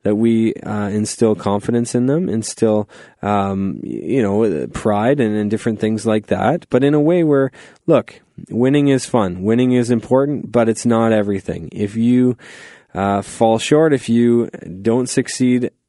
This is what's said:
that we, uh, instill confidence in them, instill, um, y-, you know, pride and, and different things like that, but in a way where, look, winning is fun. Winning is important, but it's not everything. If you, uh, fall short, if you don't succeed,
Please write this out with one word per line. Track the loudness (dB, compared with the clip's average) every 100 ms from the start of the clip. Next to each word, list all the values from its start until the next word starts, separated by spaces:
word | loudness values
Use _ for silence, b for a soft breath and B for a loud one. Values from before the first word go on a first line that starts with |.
that | -2 0
we, | 2 2 0 -2
uh, | -6 -6 -4
instill | -2 -4 0 0 0
confidence | 0 -2 -2 -2 -2
in | -2 0
them, | 0 -2
instill, | -4 -6 -2 2 2 -2 B B B
um, | -2 0 0 -2 -4 -6
y-, | -10
you | -10 -4 0
know, | 0 2 0 -2 -6
pride | -4 -2 0 2 2
and, | 0 0
and | -2
different | -2 -4 -2
things | -2 -2 0
like | -2 -2
that, | -2 0 -2 0
but | 0
in | 2 2
a |
way | 2 2
where, | 2 2 0 B B B 0
look, | 0 0 -14 _ -20 -8
winning | 0 2 4 4
is | 2 2
fun. | 0 0 -2
Winning | 0 2 2
is | 2 2
important, | 0 2 0 2 -4 -2
but | 0 0
it's | 0 0
not | 2 2
everything. | 2 0 -4 -6 -10 -8
If | -6 -6 -2
you, | 0 2 2 -2 B B B B B -6
uh, | -2 -2
fall | -4 0 2 2
short, | 2 2 4
if | 0 0
you | 2 4 2 0 -8 -16 -6
don't | -2 0 0
succeed, | -2 -4 -2 0 0 -2 _